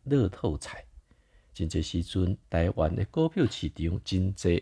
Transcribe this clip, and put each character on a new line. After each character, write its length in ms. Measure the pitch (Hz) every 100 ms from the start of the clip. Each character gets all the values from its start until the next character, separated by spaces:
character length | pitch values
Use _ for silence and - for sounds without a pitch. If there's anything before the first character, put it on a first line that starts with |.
乐 260 | 135 143 98
透 260 | - 101 73
彩， 280 | - - - - - _ _ _ _
真 140 | - 82
济 140 | -
时 220 | - 87
阵 340 | 87 95 92 - _
台 200 | 82 85
湾 220 | 98 80 85
的 80 | -
股 220 | 165 160
票 160 | 196 131
市 220 | - 107
场 300 | - 82 82
真 320 | - 95 95 95
济 240 | 90 85